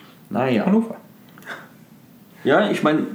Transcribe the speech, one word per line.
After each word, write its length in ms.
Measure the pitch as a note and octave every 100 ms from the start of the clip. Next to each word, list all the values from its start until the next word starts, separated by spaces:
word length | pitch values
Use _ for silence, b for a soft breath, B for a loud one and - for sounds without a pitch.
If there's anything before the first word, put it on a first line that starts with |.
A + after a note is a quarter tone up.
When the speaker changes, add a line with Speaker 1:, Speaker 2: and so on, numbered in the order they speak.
| B B -
Speaker 1:
Naja. 360 | - C3 - F#3
Speaker 2:
Hannover. 280 | G#3+ A3+ - - - - - B B B - - - - - - -
Speaker 1:
Ja, 280 | B2 D#3 G3+
ich 120 | F3
mein, 240 | D3+ D#3 -